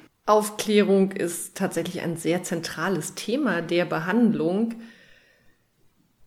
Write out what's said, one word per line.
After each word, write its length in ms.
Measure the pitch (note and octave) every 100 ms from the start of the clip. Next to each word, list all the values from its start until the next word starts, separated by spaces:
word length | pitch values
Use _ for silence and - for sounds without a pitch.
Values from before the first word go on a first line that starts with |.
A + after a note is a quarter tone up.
| - _ -
Aufklärung 880 | G#3+ G#3 - - G#3 G3 G3 F#3+
ist 440 | - E3+ - - -
tatsächlich 460 | F#3 E3+ E3+ F3
ein 140 | E3+ A#3+
sehr 280 | D#3+ F3
zentrales 680 | F#3 E3+ E3 - E3+ F3 - -
Thema 460 | - B3+ C4+ E3+
der 220 | E3 F3
Behandlung. 920 | F3 D#3+ E3 A3 A3+ D3 D#3 F#3+ A3+ - - - - - _ _ _ _ _ _ _ _ _ _